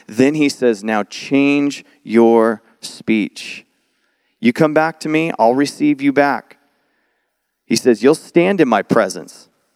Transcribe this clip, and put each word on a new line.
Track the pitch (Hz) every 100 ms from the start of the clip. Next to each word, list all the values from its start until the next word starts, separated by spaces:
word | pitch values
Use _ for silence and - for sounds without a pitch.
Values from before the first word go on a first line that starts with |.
| -
then | 107 135
he | 156 143
says, | - 123 104
"Now | 107 107
change | 101 - - 139 139 143 143 135 - _
your | - 110 117 117 113 110 _ _
speech. | - - - 110 98 - - - - _ _ _ _ _ _ _
You | 117
come | - 156
back | 151 160 -
to | 156
me, | 156 165 -
I'll | 113
receive | 131 143 - 147 139
you | 139
back." | 135 143 120 - _ _ _ _ _ _ _ _ _ _ _
He | - 113
says, | 127 113
"You'll | 123 156
stand | - 170 175 202
in | 135
my | 104
presence." | - 117 98 90 - - _ _ _